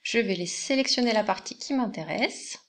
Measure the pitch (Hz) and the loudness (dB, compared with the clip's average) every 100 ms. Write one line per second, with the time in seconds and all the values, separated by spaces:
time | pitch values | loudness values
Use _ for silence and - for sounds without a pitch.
0 | - 226 208 185 175 - - 269 262 - | 0 0 2 0 -2 -6 0 2 2 4
1 | 240 220 208 190 - - - 277 233 - | 4 4 2 -2 -4 -12 -2 0 0 -2
2 | 156 160 285 - - - | -4 -2 -2 -4 -12 -14